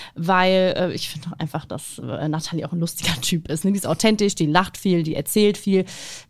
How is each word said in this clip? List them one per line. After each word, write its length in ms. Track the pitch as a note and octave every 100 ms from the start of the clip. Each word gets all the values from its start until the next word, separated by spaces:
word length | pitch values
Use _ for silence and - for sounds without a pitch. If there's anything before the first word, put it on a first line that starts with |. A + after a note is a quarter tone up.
| - -
weil, 580 | E3+ F#3 F#3 F#3+ F#3 -
äh, 160 | F3+
ich 140 | - -
finde 220 | - E3+
auch 100 | -
einfach, 240 | D#3 D#3+
dass, 360 | C3+ - - -
äh, 280 | A#2+ A#2+ D#3
Nathalie 400 | D#3 - D#3+ -
auch 60 |
ein 60 | F3
lustiger 320 | E3+ - -
<laughs> 80 | D#3
Typ 260 | - E3+ -
ist, 160 | E3
ne? 80 | G3
Die 60 | G3
ist 100 | C#3
authentisch, 480 | D#3+ A3 G#3+ G3+ -
die 120 | D#3+
lacht 280 | E3+ F#3 -
viel, 280 | F#3+ F3
die 120 | D#3+ D#3
erzählt 420 | - G#3+ G#3 G3+
viel. 280 | - F#3+ F#3 - - - -